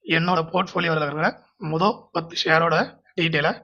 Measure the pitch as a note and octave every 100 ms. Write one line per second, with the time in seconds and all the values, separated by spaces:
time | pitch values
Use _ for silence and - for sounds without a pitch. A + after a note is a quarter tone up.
0 | - E3 E3+ F3+ E3 F#3 F#3 F#3 E3+ D#3+
1 | D3 D3+ F3+ - _ _ D#3 D#3+ G3 -
2 | - E3+ E3 - F#3 D#3+ E3 D#3 - -
3 | _ - E3 D#3 D#3 -